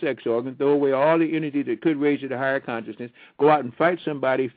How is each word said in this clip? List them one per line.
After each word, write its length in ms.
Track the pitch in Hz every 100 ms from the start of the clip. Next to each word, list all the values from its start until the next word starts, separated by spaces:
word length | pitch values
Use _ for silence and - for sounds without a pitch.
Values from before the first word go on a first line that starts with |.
sex 240 | 156 120 139
organ, 280 | 117 131
throw 140 | 131 143
away 240 | 147 139
all 260 | 135 151 165
the 180 | 160 160
energy 260 | 156 143
that 180 | 127 110
could 140 | 165 143
raise 260 | 147 139
you 60 | 135
to 100 | 123
higher 220 | 135 135
consciousness, 500 | 131 113 110 107 120 _ - -
go 100 | 147
out 140 | 147
and 100 | 123
fight 240 | - 165 175
somebody, 460 | 160 143 131 131 131